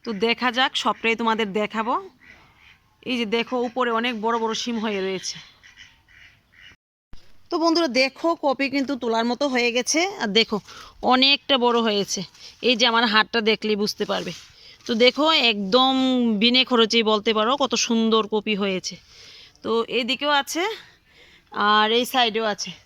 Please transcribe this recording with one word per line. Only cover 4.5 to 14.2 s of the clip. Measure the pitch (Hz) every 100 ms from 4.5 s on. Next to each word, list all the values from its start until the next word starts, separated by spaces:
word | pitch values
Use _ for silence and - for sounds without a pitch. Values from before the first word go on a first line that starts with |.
| 220
শিম | 247 233
হয়ে | 220 196 190
রয়েছে। | 185 - 156 - _ - - - _ _ - - _ _ _ - - _ _ _ - - - -
তো | 339
বন্ধুরা | 330 330 330 233
দেখো, | 262 - 330 339
কপি | 294 254 277
কিন্তু | 277 262 269
তোলার | 240 226 233
মতো | 240 285
হয়ে | 254 240 233
গেছে। | 240 302 370 392
আর | 226 196
দেখো, | 220 208 - - - - 214
অনেকটা | 254 269 277 - 269
বড় | 240 233 226
হয়েছে। | 202 185 - 170 - - - 226
এই | 240
যে | 240
আমার | 226 233
হাতটা | 214 208 233 220
দেখলেই | 214 214 208
বুঝতে | 208 - 202
পারবে। | 190